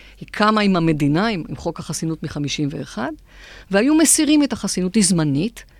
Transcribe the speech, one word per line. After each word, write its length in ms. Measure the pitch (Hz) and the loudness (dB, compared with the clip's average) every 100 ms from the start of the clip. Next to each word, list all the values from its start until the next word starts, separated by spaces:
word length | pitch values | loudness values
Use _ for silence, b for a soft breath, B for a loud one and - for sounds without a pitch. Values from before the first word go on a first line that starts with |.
| B B | B B
היא 80 | - | -10
קמה 280 | - 214 220 | 0 2 4
עם 160 | 202 180 | 4 2
המדינה, 500 | 165 147 143 160 226 | 2 2 2 2 0
עם, 160 | 185 - | -2 -6
עם 80 | 139 | -8
חוק 220 | 170 160 | -8 -8
החסינות 420 | 156 156 165 160 | -8 -6 -6 -6
מחמישים 460 | 151 151 143 - 143 | -8 -6 -6 -4 -4
ואחד, 400 | 147 139 208 277 302 B B B B B | -6 -10 -8 -8 -10 B B B B B
והיו 240 | 196 262 | 2 4
מסירים 480 | 311 330 - 294 302 | 4 4 2 4 4
את 100 | 285 | 2
החסינות, 420 | 208 196 - 180 | -2 -4 -4 0
היא 100 | 220 | 2
זמנית, 600 | 202 170 151 139 214 - - | 4 2 2 0 -2 -6 -20